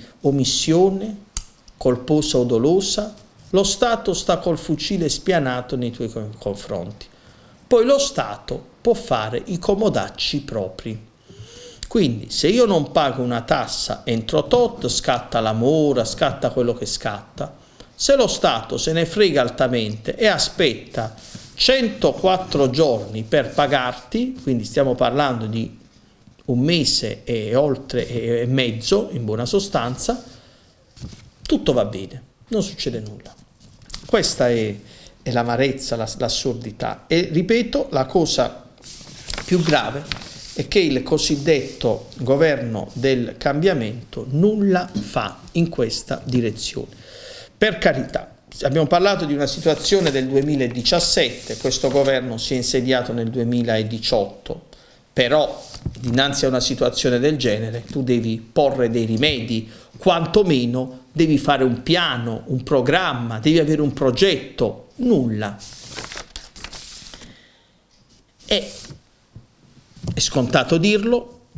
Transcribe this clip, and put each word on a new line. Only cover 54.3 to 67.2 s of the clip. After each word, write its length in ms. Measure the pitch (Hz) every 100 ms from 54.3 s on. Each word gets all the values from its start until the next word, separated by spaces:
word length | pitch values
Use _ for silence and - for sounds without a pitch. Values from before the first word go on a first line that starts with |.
| - - - - - - - _
però 500 | - 120 151 135 - - - - -
dinanzi 460 | 123 123 139 135 135
a 40 |
una 100 | 127
situazione 600 | - 131 - - 135 123
del 180 | 143 151
genere 460 | 123 104 113 117
tu 200 | - 143
devi 340 | 127 120 113 110
porre 500 | - - 143 123 120
dei 160 | 117 113
rimedi, 640 | 110 147 135 113 113 110 - - -
quantomeno 1080 | 185 170 165 214 190 139 120 127 127 - -
devi 240 | 151 160 143
fare 260 | 151 139
un 200 | 131 120
piano, 600 | - 175 165 123 117 110 -
un 160 | 127
programma, 760 | - 139 123 165 180 127 120 113
devi 200 | 151 165
avere 220 | 151 151
un 120 | 147
progetto, 960 | - 135 120 190 160 - - 110 - - -
nulla. 600 | 247 185 120 107 104 101 - - - - - - - - - - - - - - - -